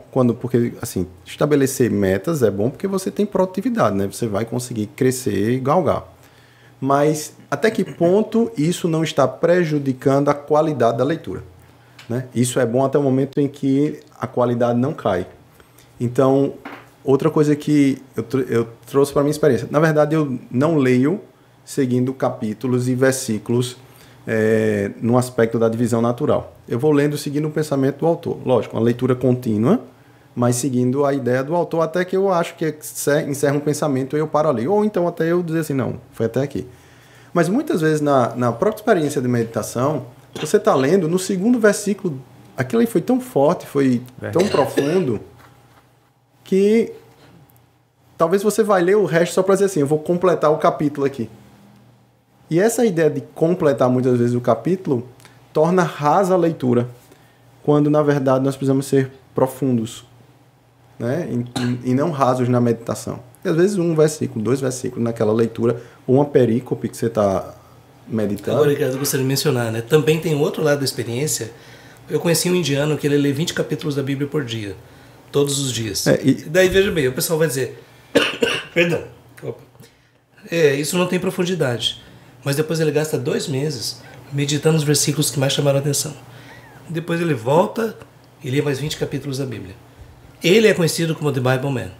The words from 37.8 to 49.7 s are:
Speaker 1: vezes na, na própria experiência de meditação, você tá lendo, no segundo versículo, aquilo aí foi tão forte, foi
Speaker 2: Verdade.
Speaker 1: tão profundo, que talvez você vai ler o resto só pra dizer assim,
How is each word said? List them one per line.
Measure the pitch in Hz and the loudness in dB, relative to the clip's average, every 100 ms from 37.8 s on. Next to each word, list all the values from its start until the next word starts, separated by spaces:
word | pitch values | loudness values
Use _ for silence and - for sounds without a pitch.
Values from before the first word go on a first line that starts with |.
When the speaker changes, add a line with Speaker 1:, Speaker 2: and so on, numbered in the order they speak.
Speaker 1:
vezes | 156 151 | 0 2
na, | 147 135 117 123 | 2 4 2 0
na | 120 | -2
própria | 117 - - | 0 -2 0
experiência | 247 185 147 143 | 0 2 0 -2
de | 123 | 0
meditação, | 120 110 110 104 120 139 147 - - - - | 0 -2 -4 -4 -2 -2 -2 -8 -18 -18 -10
você | 151 208 | -2 0
tá | 208 | 2
lendo, | 151 135 196 156 | 2 4 2 2
no | 180 | 0
segundo | - 190 220 247 | -2 0 2 4
versículo, | 208 208 190 208 175 135 - - - - | 2 2 -2 -4 -4 -8 -12 -20 -10 -6
aquilo | 127 233 | -2 0
aí | 233 | 2
foi | 170 | 0
tão | 160 254 | 0 0
forte, | - 139 147 170 - | 0 2 2 2 -2
foi | 143 135 120 - - | 0 2 0 -4 -12
Speaker 2:
Verdade. | 107 156 | -2 0
Speaker 1:
tão | 202 | 2
profundo, | 160 - - 143 185 143 101 - - - _ _ _ _ _ _ _ _ _ | 2 2 0 0 0 0 -4 -8 -20 -20 _ _ _ _ _ _ _ _ _
que | - 190 202 226 - - - _ - - - _ _ _ _ _ _ - | -2 2 4 4 0 -6 -20 _ -20 -20 -20 _ _ _ _ _ _ -2
talvez | 165 196 | 0 2
você | 208 208 | 2 0
vai | 214 190 | 2 2
ler | 175 214 | 4 2
o | |
resto | 165 165 170 | 2 2 2
só | 190 | 2
pra | 185 | 2
dizer | 190 | 2
assim, | 196 | 2